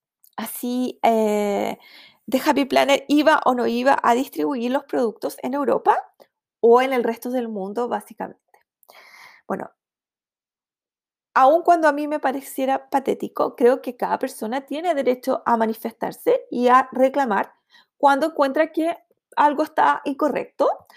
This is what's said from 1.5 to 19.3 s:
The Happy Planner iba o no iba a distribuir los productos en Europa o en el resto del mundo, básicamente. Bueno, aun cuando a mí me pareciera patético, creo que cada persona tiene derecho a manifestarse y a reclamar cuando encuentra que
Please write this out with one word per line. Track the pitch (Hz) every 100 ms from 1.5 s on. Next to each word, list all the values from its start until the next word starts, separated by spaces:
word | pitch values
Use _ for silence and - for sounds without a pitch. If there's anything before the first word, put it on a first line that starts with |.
| 202 214 - - - - _ -
The | 262 311
Happy | 269 277
Planner | - 262 277 -
iba | 294 302 311 -
o | 254
no | 233
iba | 233 254 -
a | 233 240
distribuir | 277 - 302 269 240
los | 269
productos | 277 285 233 208 285 -
en | 262 277
Europa | 269 - - 381 - _ _ _ _ _
o | 233 233
en | 269
el | 262
resto | 233 240 254
del | 254 226
mundo, | 214 190 214 240
básicamente. | 214 - - 190 - _ _ _ _ _ - - - - - -
Bueno, | 196 - - _ _ _ _ _ _ _ _ _ _ _ _ _ _ _
aun | - 262 330
cuando | 339 349 320
a |
mí | 285 294
me | 294
pareciera | 277 269 269 - 262 269 -
patético, | 277 262 202 208 - 202 -
creo | 240 262
que | 262 247
cada | 185 196
persona | 262 - 214 254 269
tiene | 285 359
derecho | 294 247 254 262 254 -
a | 233
manifestarse | 220 220 226 - - - - 523 -
y | 240 247
a | 247 262
reclamar | 247 262 277 262 202 - _ _ _ _ _
cuando | 285 277 311
encuentra | 320 277 269 311
que | 330 320 339 _ _ _